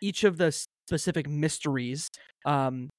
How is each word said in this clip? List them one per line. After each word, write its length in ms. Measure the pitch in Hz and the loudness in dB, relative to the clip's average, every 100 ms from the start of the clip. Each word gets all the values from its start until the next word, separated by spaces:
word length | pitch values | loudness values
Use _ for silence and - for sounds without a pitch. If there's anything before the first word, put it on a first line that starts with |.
Each 240 | 196 185 208 | -6 2 4
of 120 | 170 | 4
the 140 | 170 | 2
specific 800 | 147 - _ - 160 - 165 143 | 2 -6 _ -4 -2 0 -2 -2
mysteries, 800 | 147 156 - 147 135 123 139 - - - _ 139 | 0 0 0 -2 0 -2 -4 -8 -12 -20 _ 0
um, 440 | 143 135 127 127 | 2 2 -2 -8